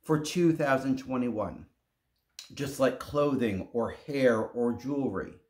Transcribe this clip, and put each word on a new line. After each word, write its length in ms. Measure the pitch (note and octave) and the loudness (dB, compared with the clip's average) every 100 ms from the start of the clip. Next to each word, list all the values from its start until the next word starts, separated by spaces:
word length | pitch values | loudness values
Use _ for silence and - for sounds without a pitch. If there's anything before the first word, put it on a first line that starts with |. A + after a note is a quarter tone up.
for 200 | - D#3 | 0 0
two 320 | D3+ F3+ E3+ | 0 2 4
thousand 460 | D#3 C#3+ C3 C3+ C3 | 4 2 2 2 -2
twenty-one, 680 | - B2+ B2 G#2+ G2 - - _ _ _ _ _ _ - - | -2 -4 -2 -2 -4 -6 -16 _ _ _ _ _ _ -20 -18
just 240 | A2 C#3 - | -8 -8 2
like 220 | C3+ - | 0 0
clothing 680 | - D3 D3 C3 A#2 G2 F2+ | -4 0 2 2 0 0 -4
or 180 | A#2+ A2+ - - | -2 -4 -4 -6
hair 320 | C#3 C3 A2+ | 4 4 4
or 340 | A2 A#2+ A#2+ | 0 0 -2
jewelry. 640 | A#2 C3 C#3+ B2+ F#2+ - - _ | -2 -4 -2 -2 -2 -8 -12 _